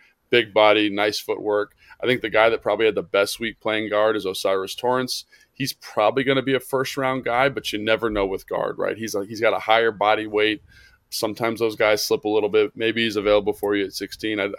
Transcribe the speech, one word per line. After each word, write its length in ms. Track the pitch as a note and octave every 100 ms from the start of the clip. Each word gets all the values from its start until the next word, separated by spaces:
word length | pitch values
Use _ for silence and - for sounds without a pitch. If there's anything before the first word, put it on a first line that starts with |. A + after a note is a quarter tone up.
| _ _ -
Big 240 | A#2+ G#2+
body, 360 | G#2 G#2+ G#2+ G#2+
nice 300 | G2 G#2+ G#2
footwork. 560 | - F#2+ G2+ G#2 G#2 _ _ -
I 40 | A2
think 140 | B2+
the 80 | A2+
guy 180 | G#2+ A2+
that 140 | A2+
probably 240 | A2 G#2 A2
had 100 | G2
the 80 |
best 380 | E2+ G2 G2+ -
week 180 | A2+ -
playing 300 | A2+ G#2+ G#2+
guard 260 | G#2 G#2+ A2
is 100 | F#2+
Osiris 500 | F#2 G2 G2 F#2+ -
Torrance. 500 | B2 B2+ B2+ - - _ _
He's 220 | - C3+
probably 500 | - - - G#2+ A#2+
gonna 180 | B2+ C3+
be 140 | B2+ C3
a 40 |
first-round 640 | - C3 C3 - C3 C3 A2+
guy, 240 | A#2+ C#3
but 240 | A#2 -
you 60 | G#2
never 300 | G#2+ A2 A2+
know 160 | G#2 G2
with 220 | F#2+ -
guard, 320 | F#2 - -
right? 180 | F#2+ G2
He's 160 | A2
a, 120 | G2+ G2+
he's 160 | A2
got 120 | A2+
a 60 | F#2
higher 320 | A2+ A2+ A#2
body 340 | G2 G#2 G#2+ A2
weight. 380 | G#2 G#2+ G#2 _ - - _ _
Sometimes 480 | - A2+ G#2 A#2 A2+
those 160 | A2+ G#2
guys 280 | G#2+ G#2+
slip 220 | - A2 G#2+
a 20 |
little 220 | G#2+ G2+
bit. 220 | G#2+ G#2 -
Maybe 280 | A2+ A2+
he's 140 | A2+ G#2
available 360 | G2+ G#2 G2+
for 220 | G2+ G2+ G#2
you 100 | F#2+
at 80 |
sixteen. 460 | - G2 - A2 G#2+
I, 100 | G2+